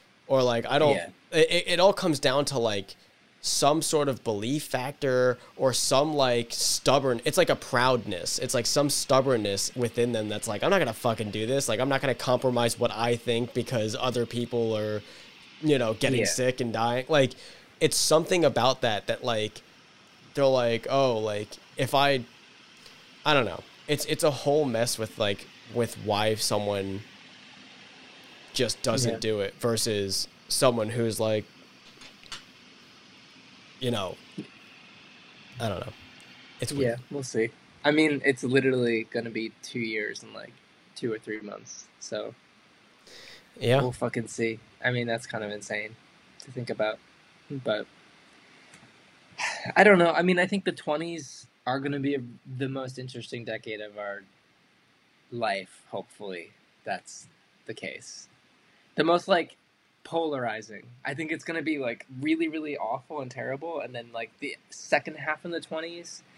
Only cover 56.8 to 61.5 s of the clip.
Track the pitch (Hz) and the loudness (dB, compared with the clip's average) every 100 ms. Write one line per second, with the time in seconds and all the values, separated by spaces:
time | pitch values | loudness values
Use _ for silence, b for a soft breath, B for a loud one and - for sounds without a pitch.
56.8 | 110 92 - - - _ _ _ - - | -10 -10 -10 -20 -20 _ _ _ -16 -12
57.8 | 85 - - - - _ _ _ b b | -12 -12 -16 -18 -20 _ _ _ b b
58.8 | b - 160 175 180 175 156 - _ _ | b 0 2 2 4 2 2 -10 _ _
59.8 | _ _ - 165 160 139 117 110 110 101 | _ _ -6 -4 -2 -2 -4 -4 -10 -18
60.8 | - - 135 143 156 156 - | -20 -12 -10 -8 -6 -6 -6